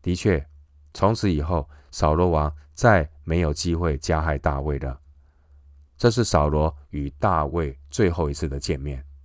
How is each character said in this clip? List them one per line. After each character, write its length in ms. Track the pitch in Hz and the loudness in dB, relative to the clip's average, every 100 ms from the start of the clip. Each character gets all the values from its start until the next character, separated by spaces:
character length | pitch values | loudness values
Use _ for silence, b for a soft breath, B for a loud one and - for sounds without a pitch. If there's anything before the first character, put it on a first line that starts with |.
的 140 | - 87 | -2 -2
确， 280 | 107 82 71 - - _ - | 0 0 -4 -20 -20 _ -20
从 200 | - 98 | 0 0
此 160 | 110 101 | 2 0
以 120 | 78 | 0
后， 260 | 76 87 71 b b | 0 -4 -4 b b
扫 240 | - 76 | 0 2
罗 160 | 78 90 | 4 2
王 220 | 80 76 76 b | 2 0 -4 b
再 360 | - 123 98 76 - | 0 4 4 2 -8
没 160 | - 85 | -2 0
有 120 | 80 | 0
机 220 | 73 87 | 0 -2
会 240 | 82 87 69 | 0 -2 -2
加 240 | - 80 | -2 -2
害 160 | 80 73 | 0 -2
大 200 | 78 71 | -2 -2
卫 180 | 73 69 | -4 -4
了。 200 | 67 67 - - _ _ _ - - - - _ | -6 -10 -16 -20 _ _ _ -20 -20 -20 -20 _
这 140 | 120 | 2
是 140 | 117 | 4
扫 240 | 113 80 73 | 2 4 4
罗 260 | 76 78 76 - | 2 0 -2 -12
与 220 | 71 71 | -8 -8
大 340 | - 104 85 | -2 0 0
卫 340 | 73 85 76 65 - | 0 -2 -4 -8 -14
最 200 | - 98 | 0 0
后 200 | 82 76 | 2 -4
一 20 | |
次 160 | 71 78 | -4 -6
的 100 | 69 | -6
见 220 | - 73 | -6 -6
面。 240 | 71 67 69 - | -6 -10 -14 -20